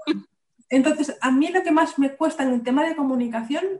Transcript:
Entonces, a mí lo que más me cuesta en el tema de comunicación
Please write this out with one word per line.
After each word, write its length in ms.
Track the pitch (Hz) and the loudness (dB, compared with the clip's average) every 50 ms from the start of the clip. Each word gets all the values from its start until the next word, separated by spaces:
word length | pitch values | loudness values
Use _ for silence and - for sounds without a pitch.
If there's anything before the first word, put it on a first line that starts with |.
| - 294 311 196 - - _ _ _ _ _ _ _ _ | -4 -4 -4 -4 -6 -12 _ _ _ _ _ _ _ _
Entonces, 480 | 247 269 247 311 302 302 285 269 - - | 2 2 4 4 0 0 -2 -4 -4 -4
a 120 | - 262 | 0 2
mí 160 | 262 269 311 349 | 2 2 2 2
lo 160 | 349 370 339 | 0 -2 0
que 80 | 339 | 2
más 260 | 302 320 330 320 - 277 | 2 2 2 2 2 0
me 160 | 277 277 277 | 0 0 0
cuesta 300 | - 320 311 311 - 269 | 0 -2 -2 0 0 0
en 60 | 262 247 | 0 0
el 80 | 240 | 0
tema 220 | 233 247 262 294 320 330 | 0 0 0 2 0 0
de 60 | 320 | 0
comunicación 720 | 302 269 262 262 240 240 233 226 226 226 240 285 339 370 392 381 - | -2 -2 0 0 0 -2 -2 -4 -6 -4 -4 -4 -4 -4 -4 -6 -8